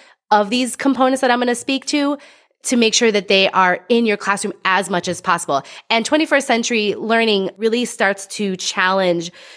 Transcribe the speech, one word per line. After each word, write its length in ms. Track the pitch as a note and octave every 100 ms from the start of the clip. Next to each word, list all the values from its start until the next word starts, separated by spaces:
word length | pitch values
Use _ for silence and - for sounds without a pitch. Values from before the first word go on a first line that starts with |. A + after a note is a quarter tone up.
| - _ -
of 200 | G#3 G3+
these 240 | B3 B3 -
components 460 | C#4 B3 B3+ C4
that 100 | B3+
I'm 80 | A#3+
gonna 160 | B3 A#3+
speak 300 | - C4+ -
to, 300 | D4 C#4+ C#4+ - - _ _
to 140 | - B3
make 160 | A3+
sure 180 | - A#3
that 160 | G3+ F#3+
they 220 | F#3+ F#3+
are 340 | F#3 F#3 F3+ -
in 160 | A#3 A3+
your 120 | G#3
classroom 360 | - G3 G3+ -
as 280 | F#3+ F#3+ F3+
much 160 | F3+ F3
as 140 | E3+
possible. 420 | - E3+ - C#3 - - -
And 160 | A3+ A3
twenty-first 400 | D4+ D#4 C#4 C4+
century 460 | A#3 A#3 A#3 G#3 A2+
learning 540 | G#3+ A3+ A3+ G3+ F#3+ -
really 260 | A3 A#3+
starts 440 | A#3+ - G3 G3+ -
to 280 | - G3+ F#3
challenge 760 | - - F#3 F#3+ F#3 E3+ E3+ - -